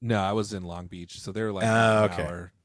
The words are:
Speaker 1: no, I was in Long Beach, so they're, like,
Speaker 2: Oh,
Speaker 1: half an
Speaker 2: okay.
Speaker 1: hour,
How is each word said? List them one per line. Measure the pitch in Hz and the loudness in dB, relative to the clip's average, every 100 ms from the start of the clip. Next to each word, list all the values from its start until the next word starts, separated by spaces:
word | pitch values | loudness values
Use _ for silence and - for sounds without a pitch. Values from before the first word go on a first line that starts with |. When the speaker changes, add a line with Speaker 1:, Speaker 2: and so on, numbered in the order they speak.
Speaker 1:
no, | 117 110 | -2 0
I | 95 | 2
was | 107 107 | 0 -2
in | 101 | -6
Long | 90 87 87 | -8 -10 -12
Beach, | 87 87 - | -12 -14 -14
so | - | -10
they're, | 101 110 | -4 -4
like, | 98 | 0
Speaker 2:
Oh, | 113 | 2
Speaker 1:
half | 113 113 107 104 | 4 6 6 4
an | |
Speaker 2:
okay. | 87 | 2
Speaker 1:
hour, | 85 87 90 _ | -4 -6 -12 _